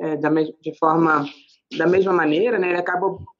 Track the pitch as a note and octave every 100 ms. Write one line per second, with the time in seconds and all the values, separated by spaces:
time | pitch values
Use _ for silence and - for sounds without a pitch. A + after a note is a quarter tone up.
0 | D#3+ D3+ D3+ D#3 D#3 - D#3 D#3 D#3+ E3
1 | E3 D3+ C#3+ - _ _ _ C#3+ E3 F#3
2 | F#3+ F3+ D3+ D#3 A#3 G#3+ F3+ F3 F3 F3+
3 | F#3+ F#3 -